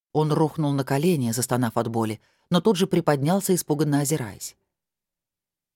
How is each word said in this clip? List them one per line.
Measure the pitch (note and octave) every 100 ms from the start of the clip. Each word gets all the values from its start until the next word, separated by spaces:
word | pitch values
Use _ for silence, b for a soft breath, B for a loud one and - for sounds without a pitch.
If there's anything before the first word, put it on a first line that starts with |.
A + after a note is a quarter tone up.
| _
Он | D3+ D3+
рухнул | D#3 D#3 - C#3+
на | C#3
колени, | C3 C#3 F3 D#3 A#2
застонав | A#2 - B2 A#2 A#2+
от | A#2
боли, | A2+ A2 G#2+ _ _ -
но | F3
тут | A3 F3
же | F#3+
приподнялся, | E3+ D#3+ C#3+ D3 G3 -
испуганно | F3+ - D3 D3+ C#3+
озираясь. | C#3 D3+ A2 F2+ - - _ _ _ _ _ _ _ _ _ _ _